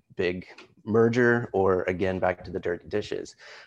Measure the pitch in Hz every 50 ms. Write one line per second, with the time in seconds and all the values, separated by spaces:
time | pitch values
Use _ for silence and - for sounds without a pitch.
0 | _ _ - - 92 87 90 92 87 - - - - - _ _ - 110 104 117
1 | 113 117 117 127 123 120 120 120 117 - - 95 95 95 92 90 90 92 95 85
2 | 98 92 92 92 90 90 90 - - 90 90 92 - 90 87 85 - 80 98 104
3 | 104 - - 50 - - - _ - - - - -